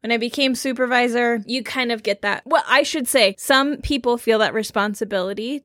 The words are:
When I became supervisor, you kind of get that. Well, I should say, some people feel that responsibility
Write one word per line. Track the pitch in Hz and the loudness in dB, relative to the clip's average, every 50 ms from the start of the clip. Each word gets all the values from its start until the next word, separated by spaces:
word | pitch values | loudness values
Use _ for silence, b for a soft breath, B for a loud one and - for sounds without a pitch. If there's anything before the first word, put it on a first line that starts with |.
When | - 220 | -4 -2
I | 233 | -2
became | 233 226 240 - - 277 262 254 | -2 -2 -4 -2 0 0 0 0
supervisor, | 233 - 269 262 247 254 247 247 247 247 247 233 240 240 240 233 233 208 | 0 -2 -4 -2 0 0 0 2 2 2 2 2 2 2 2 0 -2 -2
you | - 240 254 226 | -4 -4 -6 -4
kind | - - 262 247 240 233 | -4 -4 -2 -2 -2 -2
of | 220 220 | -2 -2
get | 214 202 202 - | -4 -4 -2 -2
that. | 202 202 - - | -4 -4 -4 -2
Well, | 247 320 302 - | 2 2 2 2
I | - 247 269 311 | 4 4 4 4
should | - - 320 247 | 2 0 -4 -4
say, | - - 262 220 196 196 - | 0 2 4 4 4 2 -2
some | - - 277 262 269 285 294 - - | 0 2 4 4 4 2 -2 -4 -4
people | - 285 277 240 247 240 240 | -4 -4 -2 0 0 -2 0
feel | - - 226 214 | 2 2 2 4
that | 220 - - | 2 2 0
responsibility | 220 214 - - 214 202 214 208 - 233 196 208 190 180 190 202 202 220 240 285 285 | -2 -6 -4 -2 -2 -2 -2 -2 -6 -6 -4 -2 -4 -2 -4 -4 -6 -6 -6 -6 -8